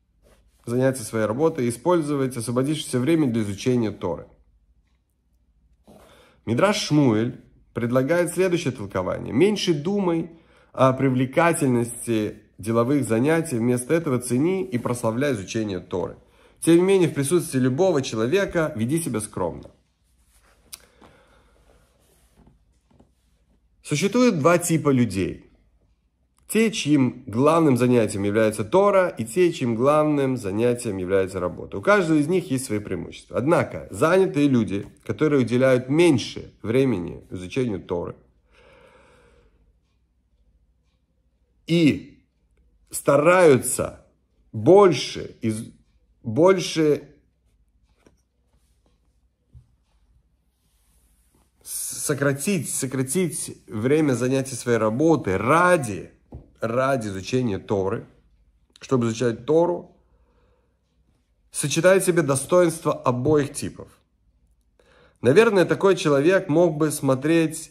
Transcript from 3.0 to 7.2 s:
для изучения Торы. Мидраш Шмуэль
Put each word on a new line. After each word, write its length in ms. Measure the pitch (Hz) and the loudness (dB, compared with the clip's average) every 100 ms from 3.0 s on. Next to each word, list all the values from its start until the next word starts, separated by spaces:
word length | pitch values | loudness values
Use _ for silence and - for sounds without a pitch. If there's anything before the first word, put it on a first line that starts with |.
| 131 165 139 | 0 0 0
для 140 | 117 | 0
изучения 500 | 101 98 127 123 110 | -4 -4 -2 0 -2
Торы. 340 | - 95 82 - _ _ _ _ _ _ _ _ _ _ _ _ _ _ _ _ - - - _ _ | -4 -8 -8 -12 _ _ _ _ _ _ _ _ _ _ _ _ _ _ _ _ -20 -20 -20 _ _
Мидраш 320 | - 120 190 208 | -4 0 2 0
Шмуэль 600 | - 151 139 107 | 2 4 4 4